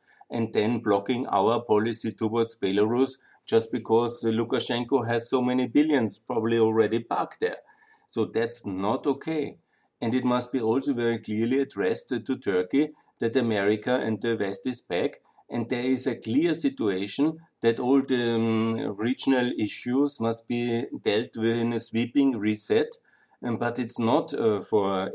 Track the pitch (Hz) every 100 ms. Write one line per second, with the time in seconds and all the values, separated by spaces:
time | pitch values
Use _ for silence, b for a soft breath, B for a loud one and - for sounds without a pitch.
0 | b b b 120 113 113 107 120 101 101
1 | 98 123 131 98 101 113 113 107 110 110
2 | 113 107 113 113 113 - 98 98 107 120
3 | 131 - b b - 113 - 127 113 113
4 | 120 - 113 110 113 127 - 123 120 135
5 | 117 117 117 131 123 127 123 135 156 143
6 | 110 - - 123 110 117 110 110 107 113
7 | 117 95 87 - 90 - b b b b
8 | b - 101 110 117 113 - 92 101 131
9 | 151 139 160 160 127 - _ _ _ -
10 | 117 123 123 123 123 131 113 123 143 123
11 | 117 113 110 107 117 135 135 101 92 -
12 | - 120 117 135 - 92 92 135 151 B
13 | B - 117 127 117 104 101 107 127 127
14 | 113 107 117 110 101 95 131 120 - 87
15 | 139 - b b b 123 117 123 127 131
16 | 127 113 113 123 170 160 147 135 110 92
17 | 101 - 147 160 B _ 117 117 123 139
18 | 135 127 117 113 113 110 113 113 110 98
19 | 113 131 - 131 123 120 104 - 123 127
20 | 143 - 113 113 - 120 120 117 131 -
21 | 110 104 117 117 113 117 117 117 - 113
22 | 120 143 139 120 104 107 - 107 113 -
23 | b b b b 123 113 120 117 113 -
24 | 113 143 165 139 113 104 92 107 98 95
25 | 95